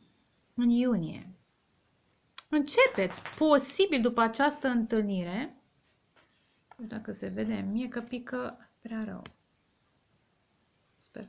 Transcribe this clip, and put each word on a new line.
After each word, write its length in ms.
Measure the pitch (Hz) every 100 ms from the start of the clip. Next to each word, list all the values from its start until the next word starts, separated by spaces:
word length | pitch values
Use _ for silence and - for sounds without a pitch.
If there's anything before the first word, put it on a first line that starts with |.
| _ _ _ _ _
În 160 | - 240
iunie. 640 | 240 247 202 160 127 - - _ _ _ _ _ _ _ _ _ - -
Începeți, 720 | 302 285 - 523 220 185 - - -
posibil 640 | 311 285 - - 392 269
după 200 | 233 233
această 460 | 226 226 277 285 269
întâlnire, 880 | 240 220 220 208 185 175 196 311 - _ _ _ _ _ _ _ _ _ _ _ -
nu 100 | 226
știu 100 | 220
dacă 140 | 214
se 160 | 196 196
vede 400 | 190 220 208 196
mie 160 | 220 247
că 140 | 247
pică 680 | 233 240 240 254 247 - - _
prea 240 | 226 220
rău. 180 | 208 185 - - _ _ _ _ _ _ _ _ _ _ _ _ _ _ _ _
Sper 300 | _ -